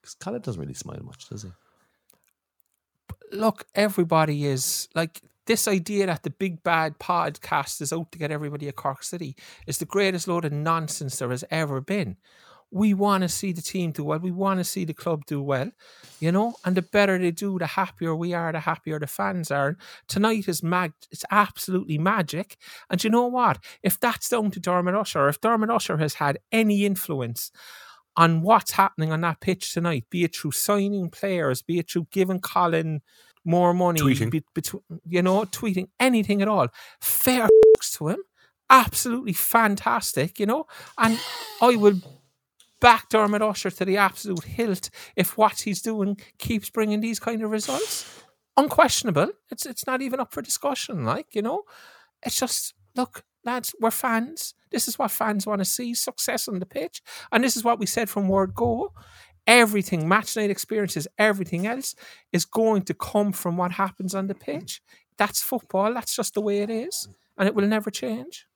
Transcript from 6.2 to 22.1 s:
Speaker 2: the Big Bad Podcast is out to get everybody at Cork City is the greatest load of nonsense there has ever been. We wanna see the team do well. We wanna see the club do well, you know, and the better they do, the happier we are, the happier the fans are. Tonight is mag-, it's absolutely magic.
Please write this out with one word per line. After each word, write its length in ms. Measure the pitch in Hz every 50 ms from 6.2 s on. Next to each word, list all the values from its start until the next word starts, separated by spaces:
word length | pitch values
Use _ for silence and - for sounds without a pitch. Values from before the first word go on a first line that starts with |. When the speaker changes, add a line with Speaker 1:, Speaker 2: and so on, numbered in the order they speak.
| -
Speaker 2:
the 60 | 156
Big 340 | 139 _ 196 190 170 156 _
Bad 360 | 175 170 160 160 156 151 _
Podcast 840 | - - 175 170 165 147 151 - - - - 151 139 - - -
is 100 | 156 135
out 200 | 160 165 165 _
to 60 | - -
get 120 | 151 147
everybody 360 | 156 147 151 143 147 147 143
at 80 | 143 135
Cork 280 | - - 143 135 - -
City 320 | - - 175 170 135 139 - - - - - -
is 100 | - 143
the 80 | - 170
greatest 420 | - - 196 202 190 185 170 -
load 180 | 190 175 175 170
of 80 | 151 147
nonsense 640 | 147 151 165 165 165 160 156 - - 151 131 - -
there 100 | 131 120
has 120 | 123 127 - -
ever 300 | - 160 160 143 139 131
been. 360 | 135 - 190 208 170 101 95 _ _ _ _ - - - - - _ _
We 220 | - 185 214 214 202
wanna 340 | 185 202 202 196 185 185 170
see 220 | - - - 196
the 100 | 175 170
team 300 | - - - 190 180 165
do 140 | 147 - 147
well. 140 | 151 151 160
We 120 | 175 185
wanna 320 | 175 185 196 196 190 185 180
see 220 | - - 190 175
the 80 | 160 156
club 320 | - - 180 160 151 143
do 160 | - 147 143
well, 280 | 139 143 139 127 139 226 _ _ - - - - - - - -
you 120 | 156 165
know, 240 | 175 196 220 233 233 - -
and 120 | 180 185
the 40 | 185
better 360 | 180 _ - 208 202 196 190 180
they 120 | 185 175
do, 280 | 165 - 202 202 190 180
the 80 | 170
happier 480 | 147 - - 190 180 - - 170 165 160
we 180 | 160 170 175 175
are, 180 | 170 170 165
the 100 | 160 160
happier 380 | 151 - 170 - _ 156 156 151
the 60 | 151
fans 440 | 139 - - 202 196 190 180 165 -
are. 260 | 143 143 139 139 170 _ - - - - _
Tonight 400 | - - 196 208 220 226 220 185
is 160 | - 170 - -
mag-, 300 | 165 180 180 180 160 - _ - _
it's 140 | - - - -
absolutely 680 | 190 208 208 - - - - - 185 185 196 175 156
magic. 600 | 147 160 190